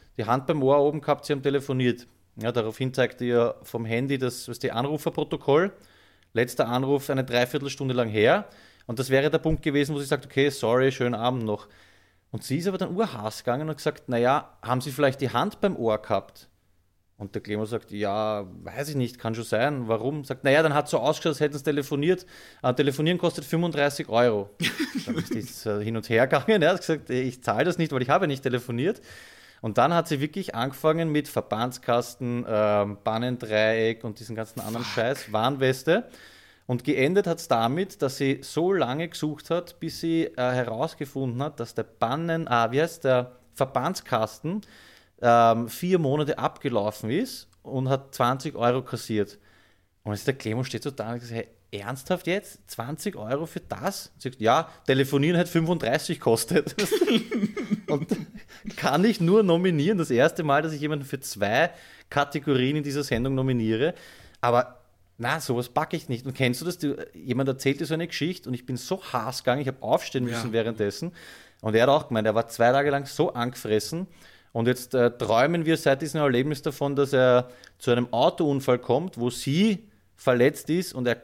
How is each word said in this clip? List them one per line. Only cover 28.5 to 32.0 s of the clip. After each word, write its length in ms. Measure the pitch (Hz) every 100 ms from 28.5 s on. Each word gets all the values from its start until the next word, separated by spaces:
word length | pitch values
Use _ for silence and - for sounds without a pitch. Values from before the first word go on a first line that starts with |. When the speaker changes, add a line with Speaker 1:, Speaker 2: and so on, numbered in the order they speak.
| 123 123 120 165 - - - - - - _
Speaker 1:
Und 180 | 113 104
dann 160 | 139
hat 140 | 170 165
sie 120 | 139
wirklich 360 | 151 202 - 113
angefangen 560 | 135 139 156 160 165
mit 160 | 151 143
Verbandskasten, 1160 | 113 - 107 127 123 - 120